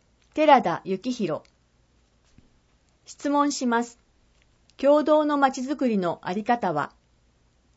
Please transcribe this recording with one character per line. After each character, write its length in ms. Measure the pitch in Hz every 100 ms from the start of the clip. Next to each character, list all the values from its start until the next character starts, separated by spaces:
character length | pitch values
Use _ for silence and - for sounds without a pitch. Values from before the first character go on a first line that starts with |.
| _ _ _
寺 260 | - 302 262
田 220 | 190 156
幸 280 | 190 190 254
宏。 300 | 247 180 143 - _ _ _ _ _ _ _ _ _ _ _ _ _ _ _ -
質 240 | - 294
問 220 | 285 285
し 140 | 285 247
ま 180 | 233
す。 140 | 240 - _ _ _ _ _ _ _ -
共 260 | 277 302
同 220 | 302 302
の 140 | 294 285
ま 120 | 269
ち 120 | 262
づ 120 | 254
く 140 | 294 262
り 80 | 196
の 240 | 175 -
あ 100 | -
り 100 | 190
方 300 | 220 240 185
は、 180 | 147 135 _ _ _ _ _ _ _ _